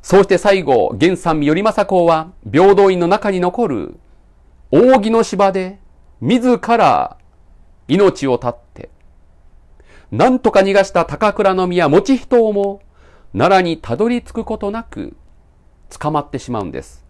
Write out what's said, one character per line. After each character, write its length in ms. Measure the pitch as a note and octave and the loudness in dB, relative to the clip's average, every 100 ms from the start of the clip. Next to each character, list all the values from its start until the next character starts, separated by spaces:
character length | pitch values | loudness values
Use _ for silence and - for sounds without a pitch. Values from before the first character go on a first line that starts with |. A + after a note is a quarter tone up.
そ 160 | - F#3 | 2 2
う 40 | |
し 40 | F#3+ | 4
て 100 | F3+ | 2
最 240 | G#3 G3 | 2 0
後、 300 | D3 B2 - | 2 0 0
源 260 | - D#3+ F3+ | 0 0 0
三 220 | F3 D#3 | -2 -2
位 60 | D3 | 0
頼 160 | D#3+ | 0
政 260 | G#3+ G#3+ G3+ | -2 -2 -2
公 160 | F#3+ E3+ | 0 2
は、 240 | D#3+ D#3+ - G#2+ | 0 -4 -16 -2
平 280 | G2 F#3+ G3 | 2 4 6
等 160 | G3 | 4
院 80 | F3+ | 2
の 80 | E3+ | 0
中 240 | G#3 G#3+ | 0 -2
に 80 | F#3 | -2
残 280 | F3+ F3+ A3+ | -2 -2 -4
る、 260 | A#2 D2+ - _ _ _ _ _ _ - | -4 -8 -14 _ _ _ _ _ _ 0
扇 400 | C#3+ B3 C4 G#3 | 2 4 4 2
の 140 | A3+ | 0
芝 280 | A3 F#3+ G3 | -2 0 0
で、 280 | F#3+ F#3 G3 - _ _ _ | 0 -8 -12 -20 _ _ _
自 380 | A#2+ A#3+ B3 A#3 - | -2 0 0 -2 0
ら 520 | A#3 E3+ E2 - - _ _ _ - - _ - | 2 2 2 -2 -10 _ _ _ -20 -20 _ -4
命 400 | E3+ G3 - C#3 | 2 2 0 -4
を 100 | A#2+ | -2
絶 100 | B2 | -4
っ 60 | - _ | -10 _
て、 160 | - - _ _ _ _ _ - - _ - - - - | -20 -20 _ _ _ _ _ -20 -20 _ -20 -20 -20 -12
な 180 | G#2 A3 | 0 2
ん 100 | B3+ | 2
と 120 | A3+ | 2
か 100 | G3+ | 2
逃 120 | G3 | 2
が 100 | G3 | 2
し 80 | F#3+ | 2
た 140 | F3 E3 | -2 -2
高 280 | C#3+ G#3+ | -2 -2
倉 200 | G3+ G3 F#3 F3+ | 0 0 0 -2
宮 200 | F3 D#3+ | 0 2
以 300 | D#3+ G3+ C4 | 2 2 -2
仁 240 | - B3 | 2 2
王 120 | A3 | 2
も、 280 | G3+ G3+ G3+ - _ - - - | -2 -4 -6 -20 _ -20 -20 -12
奈 300 | F#2+ D#3 F#3+ | -2 2 2
良 120 | F3+ D#3+ | 2 -4
に 20 | |
た 200 | - A#2+ | -6 -4
ど 100 | A3+ | -2
り 140 | A#3+ | -2
着 60 | - | -6
く 160 | A#3 G#3+ | -12 -8
こ 120 | G#3+ | -8
と 140 | G3+ | -8
な 120 | A3 | -10
く、 320 | A3+ - D2+ - - _ _ _ _ _ - | -12 -14 -14 -16 -20 _ _ _ _ _ -20
捕 220 | - D3+ | -10 -6
ま 100 | D3+ | -6
っ 80 | C#3+ | -6
て 100 | C3+ | -12
し 120 | - | -8
ま 100 | A#2 | -8
う 40 | F#2 | -8
ん 60 | |
で 100 | C2 | -12
す。 240 | - - | -16 -20